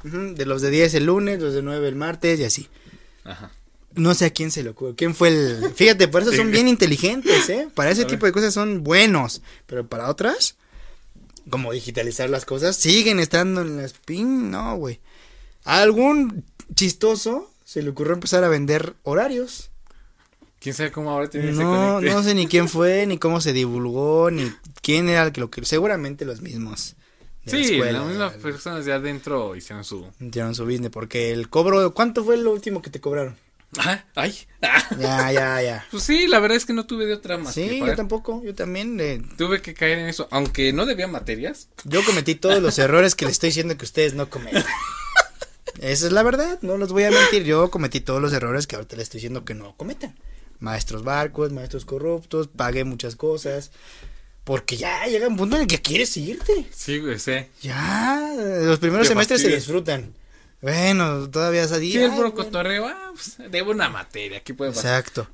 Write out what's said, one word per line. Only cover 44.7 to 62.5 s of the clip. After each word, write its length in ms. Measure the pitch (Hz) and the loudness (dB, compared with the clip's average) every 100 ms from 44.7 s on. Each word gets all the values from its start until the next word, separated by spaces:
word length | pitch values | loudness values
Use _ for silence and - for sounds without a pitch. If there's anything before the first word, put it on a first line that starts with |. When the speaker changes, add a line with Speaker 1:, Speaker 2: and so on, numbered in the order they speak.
| 1017 1077 1077 1077 1077 - - - - - - | -4 -6 -8 0 2 2 -4 -16 -14 -16 -8
Speaker 1:
Esa 260 | 135 139 170 | -2 0 2
es 60 | |
la 100 | 196 | 4
verdad, 360 | 233 262 330 359 | 4 2 -2 -4
no 140 | 180 196 | -4 -2
los 160 | 190 | 0
voy 100 | 196 | 2
a 60 | 208 | 4
mentir, 320 | 208 254 208 | 6 4 4
yo 280 | 151 156 175 | 2 2 2
cometí 300 | 180 135 135 | 0 -4 -4
todos 220 | - 131 | -2 -2
los 100 | 143 | 0
errores 340 | 139 120 135 147 | -2 -2 -4 -4
que 100 | - | -8
ahorita 200 | 110 113 | -12 -10
les 80 | |
estoy 140 | 113 113 | -10 -10
diciendo 260 | 117 127 | -10 -10
que 100 | 113 | -10
no 220 | 107 101 - | -14 -14 -14
cometan. 400 | 175 294 262 - - - - - | -12 -10 -14 -14 -18 -18 -20 -14
Maestros 420 | 110 110 - 110 | -8 -6 -6 -6
barcos, 500 | 123 143 151 147 147 | -4 -2 -2 -2 -4
maestros 320 | 139 127 139 | -4 -10 -12
corruptos, 640 | - 135 160 165 - 160 151 | -8 -6 -4 -4 -4 -4 -4
pagué 380 | - 123 127 | -4 -2 -2
muchas 320 | 165 123 120 113 | -4 -6 -10 -4
cosas, 560 | 156 156 143 143 - - - - - - - - | -2 -2 -4 -8 -10 -20 -20 -20 -18 -18 -20 -18
porque 320 | - 131 - 120 | -6 -4 -4 -6
ya 280 | 175 180 226 | -4 -4 -2
llega 200 | 214 240 | 0 0
un 100 | 196 | 0
punto 200 | 196 302 | 0 2
en 60 | |
el 60 | 233 | 2
que 140 | 170 | 2
quieres 340 | - 180 240 165 | 2 0 0 -2
irte. 520 | 156 254 - 202 - | -6 -4 0 0 0
Speaker 2:
Sí, 280 | - - 147 | -10 -6 -4
güey, 180 | 147 110 | -4 -6
sí. 140 | - 131 131 _ | -2 -4 -4 _
Speaker 1:
Ya, 720 | 135 135 160 208 240 285 302 277 | -10 -6 -2 0 0 0 -2 -4
los 420 | 208 180 165 156 | -2 2 2 4
primeros 300 | 165 196 240 | 4 2 2
Speaker 2:
Te 60 | |
Speaker 1:
semestres 260 | 214 214 247 | 2 2 2
se 60 | - | 2
Speaker 2:
fastidias. 140 | 147 123 | 2 0
Speaker 1:
disfrutan. 480 | 175 165 135 107 - - - - - | -4 -2 -6 -8 -18 -20 -20 -20 -10
Bueno, 640 | 135 165 185 190 160 143 139 | -4 0 2 2 2 -2 -4
todavía 360 | 156 170 170 | -2 0 2
es 80 | 160 | 0
así, 200 | 165 170 | 0 0
Speaker 2:
Sí, 60 | 233 | 2
el 120 | 247 | 2
Speaker 1:
ay, 60 | 226 | 2
Speaker 2:
puro 140 | 233 | -2
Speaker 1:
bueno. 140 | 220 | -2
Speaker 2:
cotorreo, 400 | 220 | -6